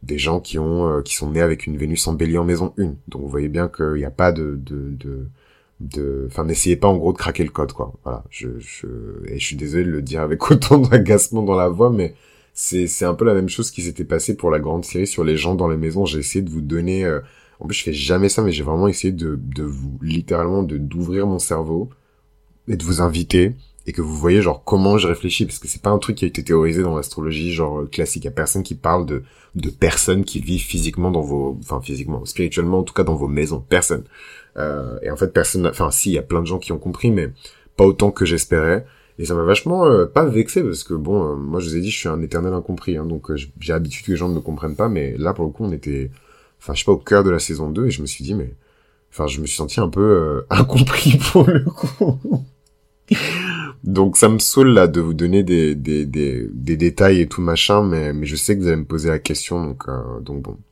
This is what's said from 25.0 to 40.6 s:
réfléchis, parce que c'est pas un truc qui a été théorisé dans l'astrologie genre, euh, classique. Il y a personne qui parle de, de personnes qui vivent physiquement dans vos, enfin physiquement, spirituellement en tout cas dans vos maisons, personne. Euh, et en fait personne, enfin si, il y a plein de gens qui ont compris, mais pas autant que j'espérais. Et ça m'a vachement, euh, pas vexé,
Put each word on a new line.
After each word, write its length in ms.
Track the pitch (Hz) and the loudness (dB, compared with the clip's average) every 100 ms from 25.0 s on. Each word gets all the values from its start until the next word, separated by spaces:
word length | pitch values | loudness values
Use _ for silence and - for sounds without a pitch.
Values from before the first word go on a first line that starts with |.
| 92 | 2
réfléchis, 400 | 85 92 - 107 | 0 -2 -2 -4
parce 120 | - | -6
que 100 | - | -10
c'est 140 | - | -4
pas 80 | 101 | 0
un 80 | 104 | 0
truc 180 | - 107 | 0 -4
qui 80 | |
a 40 | 90 | -4
été 140 | - | -4
théorisé 400 | - 82 80 82 | 0 2 4 2
dans 140 | 92 78 | 0 -2
l'astrologie 560 | 71 - 78 78 82 | -6 -6 -6 -4 -4
genre, 280 | 85 78 76 | -4 -4 -4
euh, 60 | 71 | -8
classique. 380 | - 80 - | -4 -4 -4
Il 20 | 69 | -8
y 20 | |
a 40 | |
personne 300 | 65 80 98 | -4 -2 -2
qui 120 | 90 | -4
parle 300 | 69 - 87 | -4 0 0
de, 180 | 80 71 - _ _ | 0 -6 -8 _ _
de 160 | - 71 | -8 -8
personnes 540 | - 85 - - 95 | 0 0 2 0 2
qui 160 | 98 - | 0 -4
vivent 240 | 65 87 | -4 -2
physiquement 460 | - 90 80 80 90 | -2 -2 -2 0 0
dans 100 | 85 | 0
vos, 380 | 73 71 69 65 | -2 -2 -4 -6
enfin 200 | - 69 | -6 -8
physiquement, 420 | 65 67 65 69 | -6 -8 -6 -8
spirituellement 540 | - - 87 - 85 92 | -8 -4 -4 -2 0 0
en 40 | |
tout 120 | 87 | 0
cas 100 | - | -2
dans 100 | 90 | 0
vos 140 | 80 71 | 0 -2
maisons, 340 | 71 76 78 65 | -2 -2 -4 0
personne. 360 | 90 - 73 - - - - - - | 2 2 -4 -6 -20 -20 -20 -20 -8
Euh, 420 | 76 73 64 58 | -6 -6 -8 -8
et 80 | - | -8
en 60 | 73 | -2
fait 160 | 92 | 0
personne, 340 | - 78 92 85 | 2 0 0 0
enfin 240 | - 80 | 0 -2
si, 200 | - - | 0 0
il 40 | |
y 40 | 82 | 0
a 40 | |
plein 180 | 65 85 | 0 -2
de 60 | 82 | -2
gens 120 | 92 | -6
qui 140 | - | -6
ont 60 | 80 | -6
compris, 320 | - 85 120 | -6 -2 0
mais 200 | 104 73 64 - _ _ - | 2 0 -8 -20 _ _ 6
pas 80 | |
autant 260 | 98 95 101 | 6 8 2
que 140 | - | 2
j'espérais. 600 | 90 82 - 82 78 90 127 _ _ - | 0 0 0 2 2 0 -2 _ _ -10
Et 60 | |
ça 100 | 80 | -4
m'a 100 | 85 | 0
vachement, 420 | 82 104 - 180 165 | 2 2 2 2 6
euh, 180 | 113 | 6
pas 220 | 87 - 156 | 4 2 2
vexé, 360 | 117 113 - | 2 2 0